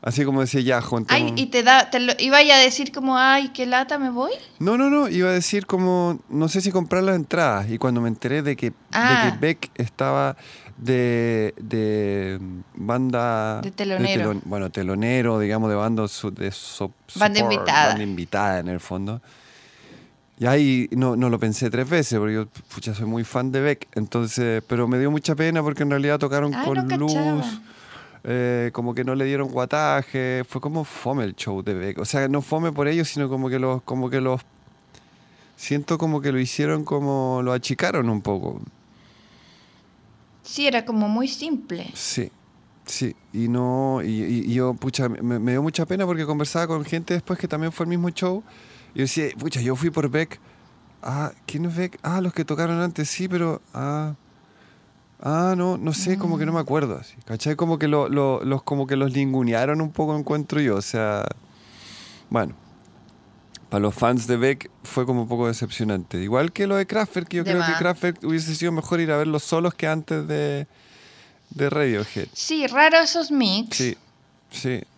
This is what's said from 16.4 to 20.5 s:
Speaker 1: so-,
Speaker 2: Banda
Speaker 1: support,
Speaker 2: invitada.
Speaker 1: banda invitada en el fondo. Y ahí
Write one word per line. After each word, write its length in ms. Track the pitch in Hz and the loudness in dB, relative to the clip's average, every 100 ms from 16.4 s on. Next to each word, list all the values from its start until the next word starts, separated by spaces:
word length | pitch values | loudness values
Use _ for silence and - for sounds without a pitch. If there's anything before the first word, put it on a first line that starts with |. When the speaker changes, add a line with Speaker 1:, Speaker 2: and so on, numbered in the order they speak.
| 92 | -8
Speaker 1:
so-, 400 | 98 - - 98 - _ | -8 -12 -8 -8 -8 _
Speaker 2:
Banda 240 | - 208 208 | 0 2 2
Speaker 1:
support, 160 | 220 208 | 2 0
Speaker 2:
invitada. 260 | - 147 147 | 4 4 4
Speaker 1:
banda 120 | 107 | 2
invitada 560 | 104 90 87 101 101 92 | -2 -4 -4 0 0 0
en 100 | 87 | -2
el 120 | 90 | -6
fondo. 400 | - 92 98 113 - - - - - - - - - _ _ - | -6 -6 -6 -8 -12 -20 -20 -20 -20 -20 -20 -20 -20 _ _ -2
Y 100 | |
ahí 420 | 113 | 2